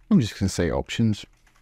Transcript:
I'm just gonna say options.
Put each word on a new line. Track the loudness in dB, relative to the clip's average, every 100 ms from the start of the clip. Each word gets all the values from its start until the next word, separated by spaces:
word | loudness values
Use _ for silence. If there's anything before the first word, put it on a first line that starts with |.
| 2
I'm | 2
just | 2 -2
gonna | -4
say | 0 -2
options. | -2 -4 0 0 0 -8 _ _ _